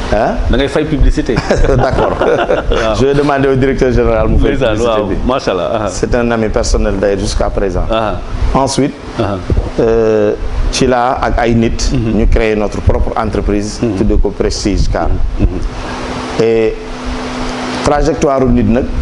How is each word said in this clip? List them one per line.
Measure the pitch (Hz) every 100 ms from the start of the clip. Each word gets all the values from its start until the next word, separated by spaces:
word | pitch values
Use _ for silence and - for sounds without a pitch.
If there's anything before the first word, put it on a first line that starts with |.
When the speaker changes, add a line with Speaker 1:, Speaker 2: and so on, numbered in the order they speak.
| -
Speaker 1:
Hein? | 107 135 240 -
Speaker 2:
Da | -
ngay | 139
fay | - 156
publicité. | 143 131 151 147 113
Speaker 1:
<laughs> | - - 135 131
D'accord. | 131 - 139 -
Speaker 2:
<laughs> |
Waaw. | - 143 - - - - 113 104
Speaker 1:
Je | 135
vais |
demander | 143 143 139 139
au | 135
directeur | 139 135 131
général | 120 117 110 110
mu | -
fay | 113 110
Speaker 2:
Ndeysaan, | 123
Speaker 1:
publicité | 107 120 110
Speaker 2:
waaw. | 101
Speaker 1:
bi. | 98 120
Speaker 2:
Macha | 135 -
Allah. | 95 82 110
Aha. | 104
Speaker 1:
C'est | - 110 123
un | 120
ami | 113 110
personnel | 117 110 120 107 98
d'ailleurs | 104 101
jusqu'à | 110 - 101
présent. | 113 101 90 90
Speaker 2:
Aha. | 110 107 92 - - - 131
Speaker 1:
Ensuite, | 131 - 139 - - -
Speaker 2:
Aha. | 101 95 - - - -
Speaker 1:
euh, | 117 113 110 107 104 - - - -
ci | - 127
laa | 123 123 135
ak | 117 -
ay | 110
nit, | 113 117 - -
Speaker 2:
Mhm. | 135 113 101
Speaker 1:
ñu | 110
créer | 120 110 107
notre | 101 101
propre | - 120 - -
entreprise, | 113 101 95 104 104 -
Speaker 2:
Mhm. | 120 98
Speaker 1:
tuddee | 107 101
ko | 104 -
Prestige | 104 - 107 92 -
Car. | 98 82 85 - -
Speaker 2:
Mhm. | 101 90 - - - - - - - -
Speaker 1:
Et | 113 113 110 110 - - - - - - - - - -
trajectoire | - 147 143 131 151 135
u | 127
nit | 120 104
nag, | 117 - -